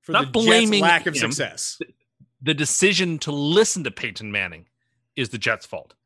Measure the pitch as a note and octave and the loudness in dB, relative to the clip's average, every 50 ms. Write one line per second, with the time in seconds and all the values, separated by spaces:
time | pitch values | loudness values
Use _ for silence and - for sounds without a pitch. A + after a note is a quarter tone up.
0 | _ - E3 G#3+ C4+ - - A3+ A3+ A3 A3 A3+ A3+ G#3+ G#3 G3+ F#3+ E3+ E3+ D#3+ | _ 0 0 0 0 2 0 2 4 6 6 6 4 4 2 4 4 4 4 4
1 | - F3+ D3+ C3+ A#2 A#2 C#3 C#3 C3+ F#2+ - - - - - - - - _ _ | 2 -2 -2 -2 -2 -2 -2 -4 -6 -6 -6 -10 -10 -10 -8 -10 -14 -14 _ _
2 | _ _ _ _ _ _ _ _ B2+ C#3+ D#3 C#3+ D3+ C#3 - - F#3 G3+ G3 E3 | _ _ _ _ _ _ _ _ -4 -4 -2 -2 -2 -2 0 2 2 2 2 2
3 | F#3+ F3 E3 D3+ - D#3 D3 C#3+ C#3+ D3 E3+ G3+ G#3+ - - F#3+ D3+ A#2+ - - | 0 -2 -4 -6 -6 -6 -4 -2 -2 2 4 4 4 2 0 -4 -6 -8 -8 -8
4 | - A#2 G2 - A2 G#2+ G2+ G2+ F#2+ F2+ E2 D#2+ F2+ _ _ _ _ _ _ _ | -10 -10 -10 -10 -12 -6 -6 -6 -6 -6 -10 -16 -20 _ _ _ _ _ _ _
5 | _ _ _ - B2+ G#2+ - G#2 - A#2+ A2 - - - - E2 C2 _ _ _ | _ _ _ -6 -6 -4 -4 -4 -2 -2 -2 -2 -6 -12 -12 -14 -14 _ _ _
6 | _ | _